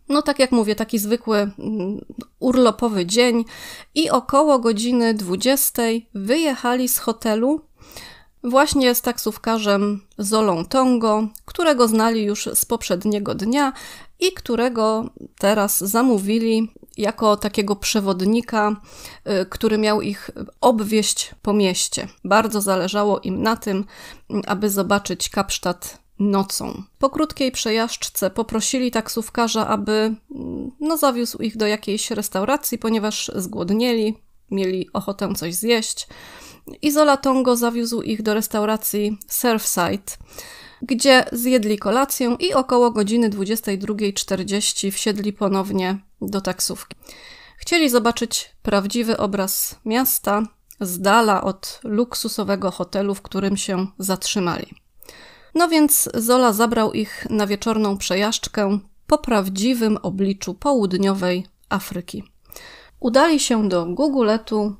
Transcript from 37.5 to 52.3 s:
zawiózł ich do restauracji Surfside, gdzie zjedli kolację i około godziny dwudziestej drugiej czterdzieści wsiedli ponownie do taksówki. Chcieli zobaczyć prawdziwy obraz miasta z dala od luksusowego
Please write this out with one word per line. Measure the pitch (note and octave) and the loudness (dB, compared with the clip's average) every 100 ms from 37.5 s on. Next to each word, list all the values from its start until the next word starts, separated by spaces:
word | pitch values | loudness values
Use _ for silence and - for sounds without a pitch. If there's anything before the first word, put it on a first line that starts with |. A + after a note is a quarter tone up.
| A#3+ | 2
zawiózł | A#3 A#3 A#3 A#3 | 0 -2 -2 -4
ich | - G#3+ | -4 -4
do | G#3+ | 0
restauracji | G#3 G#3+ A3 G#3+ A3 - G#3 G#3 G#3 - | 0 0 -2 0 -2 -2 -2 -2 -4 -8
Surfside, | - B3 A3 - - F3 G3 - - - - - - - - | -2 0 0 0 -2 0 -2 -8 -16 -18 -20 -18 -20 -20 -12
gdzie | B3 A#3+ C4+ B3+ - | -4 2 6 6 4
zjedli | A#3+ A#3+ B3+ G#3 G#3 | 0 2 2 2 0
kolację | G3+ A3+ C#4+ - A#3+ A#3+ | 0 2 0 0 -2 0
i | F4+ | 0
około | C#4+ B3+ B3 A#3+ | 0 2 4 4
godziny | A3 G3+ A#3 A3+ | 2 2 2 2
dwudziestej | G3+ G3 A3 - G3 | 0 -2 -4 -4 -4
drugiej | G3+ G#3 G#3 | -4 -2 -2
czterdzieści | G3+ - F#3+ F#3+ G3+ G#3 - G3+ | -2 -4 -4 -2 -2 -2 -2 -4
wsiedli | F#3+ A3+ G#3 G#3 | -2 -2 -2 -4
ponownie | G3+ G3+ F#3+ G3 G3+ F#3 G3 - _ | -2 0 0 0 -2 -2 -4 -8 _
do | F#3+ G3+ | -6 -4
taksówki. | F#3+ F#3 - - - - - - - - - - | -4 -4 -6 -6 -14 -20 -20 -20 -20 -20 -20 -16
Chcieli | - E4+ D4+ | -2 2 4
zobaczyć | A#3+ A3+ A#3 A3+ - - - | 4 2 0 -2 -4 -8 -10
prawdziwy | - G3+ G3 A#3+ A3+ A3+ | -2 0 0 -2 -2 0
obraz | G#3 G3+ A3 - - - A3 | 0 -2 -2 -4 -6 -8 -2
miasta | A3+ C4 - - G#3 A3 _ - - | 0 0 0 0 0 -2 _ -20 -10
z | G3 F3+ | -8 -2
dala | F#3+ G#3+ A3 F#3+ | 4 4 6 2
od | - F#3+ - - | 0 -4 -10 -12
luksusowego | A#3 G#3 A#3+ - A3+ | -2 0 0 -2 -6